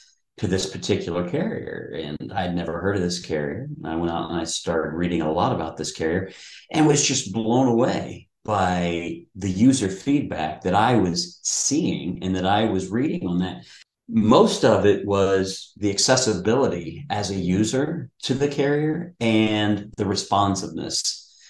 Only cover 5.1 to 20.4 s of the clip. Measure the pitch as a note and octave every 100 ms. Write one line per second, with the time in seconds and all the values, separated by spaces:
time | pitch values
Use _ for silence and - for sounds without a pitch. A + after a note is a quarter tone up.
5.1 | F2 D#2 E2 A#2 F2 D#2 - D2+ - D#2+
6.1 | F2+ F#2+ - - - - D#3 D3+ C#3+ -
7.1 | - G2 A2 A2 B2 C3 A#2 B2+ G2 -
8.1 | - - _ - G#2 F2+ F2+ F2 E2+ E2+
9.1 | E2+ - F#2+ G2 F#2 B2+ - F#2+ - C#3
10.1 | C#3+ F#2 D#2+ D#2 - F#2 G2+ A#2 A#2 F2+
11.1 | F2 - - - - - C#3+ F#2 C#2+ D#2
12.1 | - F#2 F#2 F#2 G#2+ A2 F#2+ F2+ A2 D#3
13.1 | F3 F2+ F2 F2+ - - - - _ -
14.1 | A2+ G#2 D3 A3 - B2+ G2+ G2+ G2 G2+
15.1 | G2 F#2+ G2 F#2+ - - - G2+ F#2+ -
16.1 | B2+ A2+ F2+ G#2 B2+ A#2 F2 E2 - -
17.1 | G#2 F#2+ G2 F2 F#2+ G#2+ C3 D3+ E3+ -
18.1 | _ - C3 C#3+ D3+ C#3+ D3 D3+ E3 F3
19.1 | - A2+ A2 G#2+ G#2+ G#2 G2+ - - G2+
20.1 | G2 - G2+